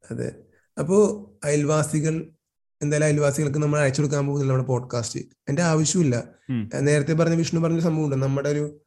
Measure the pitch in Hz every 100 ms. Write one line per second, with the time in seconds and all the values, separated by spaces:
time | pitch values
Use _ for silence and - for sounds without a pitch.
0 | - 117 - - - _ _ - 156 196
1 | 208 - - _ 151 147 143 156 147 160
2 | 156 160 160 _ _ _ _ _ 147 147
3 | 156 147 143 139 147 151 151 147 139 131
4 | 147 147 143 143 135 131 127 123 123 120
5 | 117 - - _ - 143 170 160 151 185
6 | 156 117 - - - 123 104 - 143 147
7 | 143 160 165 165 165 170 165 165 170 156
8 | 151 135 135 139 143 147 147 -